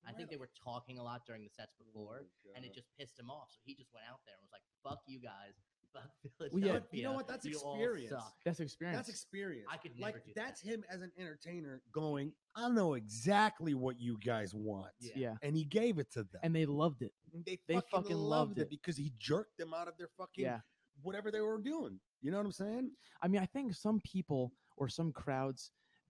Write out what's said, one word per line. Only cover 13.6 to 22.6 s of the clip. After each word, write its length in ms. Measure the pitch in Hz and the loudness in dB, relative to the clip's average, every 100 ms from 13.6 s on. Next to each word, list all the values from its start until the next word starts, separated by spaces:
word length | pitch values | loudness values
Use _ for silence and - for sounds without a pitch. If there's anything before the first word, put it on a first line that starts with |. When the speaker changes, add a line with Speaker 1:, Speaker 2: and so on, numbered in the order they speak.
| 165 | 2
Speaker 2:
what 260 | 135 127 123 | 2 2 0
you 180 | 120 110 | -2 0
guys 360 | 113 113 101 107 | 2 2 0 -2
want." 360 | 107 98 95 - | -2 -2 -6 -12
Speaker 1:
Yeah. 140 | 120 131 | -8 -2
Speaker 3:
Yeah. 200 | 123 110 | -2 -2
Speaker 2:
And 140 | 143 156 | 2 2
he 80 | |
gave 340 | 151 208 240 170 | 4 4 4 2
it 100 | 135 | 0
to 120 | 120 | -4
them. 160 | 104 90 | -4 -2
Speaker 3:
And 120 | 165 | 2
they 120 | 160 151 | 4 4
loved 360 | 143 165 131 | 4 4 2
it. 120 | 107 - - | -4 -8 -16
Speaker 2:
And 120 | 165 | -12
they 160 | 170 185 - | -6 -4 2
Speaker 3:
They 60 | |
Speaker 2:
fucking 160 | 175 - 185 | 2 4 2
Speaker 3:
fucking 140 | 175 165 | 2 2
Speaker 2:
loved 320 | 156 156 143 | 6 6 6
Speaker 3:
loved 80 | 135 | 4
Speaker 2:
it 40 | |
Speaker 3:
it. 80 | 151 | 0
Speaker 2:
because 260 | 147 - 151 | 0 -4 -2
he 160 | 147 117 | -2 -2
jerked 380 | - 160 214 - | 2 2 2 -6
them 160 | 165 | -4
out 140 | 165 175 | -4 -4
of 100 | 165 | -6
their 100 | 175 - | -10 -8
fucking 240 | 180 - | -8 -2
Speaker 3:
Yeah. 160 | 131 117 - _ _ 143 | 0 -2 -6 _ _ -12
Speaker 2:
whatever 300 | 156 196 208 | -6 -4 0
they 100 | 214 | 2
were 180 | 214 220 | 2 2
doing. 380 | 220 320 180 95 _ _ | 0 0 -2 -6 _ _
You 100 | 135 | 0
know 60 | 196 | 2
what 80 | 208 | 2
I'm 60 | |
saying? 380 | - | 0